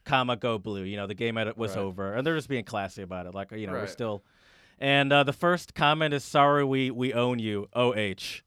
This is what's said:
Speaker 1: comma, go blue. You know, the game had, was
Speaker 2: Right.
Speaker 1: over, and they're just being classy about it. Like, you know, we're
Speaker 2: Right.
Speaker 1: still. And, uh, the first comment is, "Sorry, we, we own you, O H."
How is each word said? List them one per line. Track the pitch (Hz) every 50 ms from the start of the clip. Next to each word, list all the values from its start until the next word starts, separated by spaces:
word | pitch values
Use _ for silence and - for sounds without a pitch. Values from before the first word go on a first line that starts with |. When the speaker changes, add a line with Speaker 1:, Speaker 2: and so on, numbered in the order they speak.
| -
Speaker 1:
comma, | - 143 131 127 123 120
go | 104 - 120 113 104
blue. | 92 110 101 98 95
You | 98 104
know, | 101 101 98
the | 101
game | 92 117 117 113
had, | 113 107 110 110
was | 110 113 104
Speaker 2:
Right. | 95 104
Speaker 1:
over, | 98 98 90 98 98 98 104
and | 120 139
they're | 160 165
just | 156 123 -
being | 139 120 98
classy | - 113 104 98 95 - 104
about | 98 87 92 90 90
it. | 90 92
Like, | 98 98 -
you | 110 110 107
know, | 95
we're | 92 113
Speaker 2:
Right. | 104 95
Speaker 1:
still. | 90 - 120 110 104 98 - _ _ _ _ _ _ _ _ _ _ -
And, | 131 139 139 139 139 139
uh, | 143 143 139
the | 143
first | 139 - 175 175 180 170 - - -
comment | - 156 147 156 160 156 147 143
is, | 139 -
"Sorry, | - - 147 143 143 143 143 143
we, | 135 135 135 131 127
we | 113 120 127 131
own | 110 120 123 123 123 117
you, | 110 107 104 101 101 - -
O | 120 123 123 107
H." | 107 107 98 92 - - - - - -